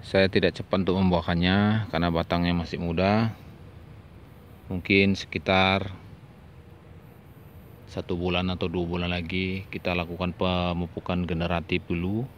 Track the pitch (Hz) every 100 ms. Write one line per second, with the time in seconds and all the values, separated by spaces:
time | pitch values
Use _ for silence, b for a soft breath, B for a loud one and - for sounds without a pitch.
0 | - 98 95 101 90 - 92 95 90 92
1 | 92 87 85 87 90 95 104 110 107 80
2 | 85 82 82 87 87 87 85 80 85 85
3 | 95 107 113 101 B B B B - -
4 | - - - - - - - 92 - 98
5 | 98 98 - 95 - 95 95 98 98 -
6 | - - - - - - - - - -
7 | - - - - - - - - - -
8 | 87 90 90 87 92 90 92 87 87 87
9 | 87 87 82 92 92 95 95 92 92 90
10 | 85 85 90 85 92 90 87 87 85 -
11 | - 90 87 85 85 85 80 90 - 87
12 | 90 107 131